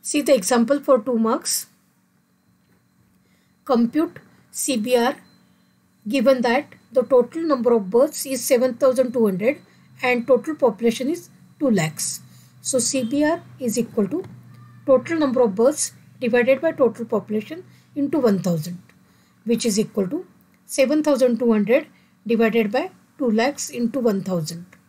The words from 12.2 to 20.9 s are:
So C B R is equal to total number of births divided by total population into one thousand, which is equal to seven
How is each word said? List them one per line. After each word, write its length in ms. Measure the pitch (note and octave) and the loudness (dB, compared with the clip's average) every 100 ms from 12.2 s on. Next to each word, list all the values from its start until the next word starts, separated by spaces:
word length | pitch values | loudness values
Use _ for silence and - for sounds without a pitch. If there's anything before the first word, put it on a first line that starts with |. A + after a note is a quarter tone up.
| - - - _ | -16 -20 -20 _
So 180 | - C4 | -6 -4
C 240 | - C4+ | -2 -4
B 220 | A3+ C#4+ | -2 0
R 180 | D4+ E4+ - - | 0 0 -6 -8
is 200 | B3 A#3 | -4 -4
equal 280 | A#3 - G3 | -4 -2 -2
to 140 | E4 - - - - - - - | -4 -8 -18 -20 -20 -20 -12 2
total 320 | C4 B3+ E4 | 2 2 -2
number 220 | C#4+ B3 | 0 2
of 160 | A#3+ F#3 | 0 2
births 360 | A#3 D4+ - - - - | 0 2 -8 -10 -20 -6
divided 400 | B3 A#3+ A#3+ C4+ | 0 2 2 2
by 100 | E4 | 0
total 320 | D#4+ B3 A3+ A#3 | 2 0 0 -4
population 580 | G#3+ F#3+ G#3+ G#3+ E4 - - _ - | -4 -4 -6 -6 -16 -18 -20 _ -4
into 220 | C#4 D#4+ | -2 2
one 200 | B3 G3 | 2 2
thousand, 400 | F3+ E3+ D#3 F3+ - _ _ _ _ _ | 0 -4 -4 -12 -16 _ _ _ _ _
which 200 | - A3+ | -4 -2
is 160 | A#3 G3 | 0 -2
equal 260 | G#3 A3 F#3 | -2 -2 -4
to 180 | D#4 - _ _ _ _ | -6 -10 _ _ _ _
seven 360 | - C4 | -2 0